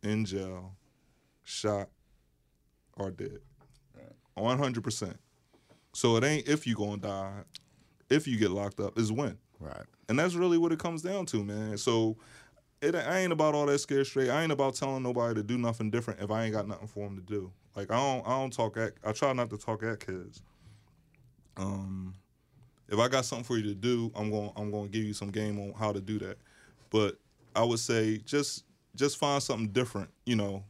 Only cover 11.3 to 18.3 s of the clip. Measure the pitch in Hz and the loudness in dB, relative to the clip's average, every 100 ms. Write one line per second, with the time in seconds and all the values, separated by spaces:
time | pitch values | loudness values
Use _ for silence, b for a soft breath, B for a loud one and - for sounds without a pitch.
11.3 | 117 101 104 107 104 113 117 110 110 B | -2 -2 -4 -4 -2 2 4 4 0 B
12.3 | B B B _ _ 147 170 123 180 185 | B B B _ _ 0 0 0 0 2
13.3 | 165 156 147 147 143 - 139 135 - 127 | 4 4 4 4 2 2 2 2 2 2
14.3 | 135 165 143 139 131 135 135 127 123 117 | 2 2 2 2 2 -2 -2 -2 0 0
15.3 | 113 104 123 117 113 107 117 117 87 98 | 0 0 0 0 0 0 0 -2 -6 -2
16.3 | 110 113 107 101 92 104 - 101 98 90 | 0 0 0 -2 -6 -10 -8 -8 -8 -6
17.3 | 104 92 92 _ - 98 113 139 131 95 | -6 -6 -12 _ -10 -2 2 2 0 0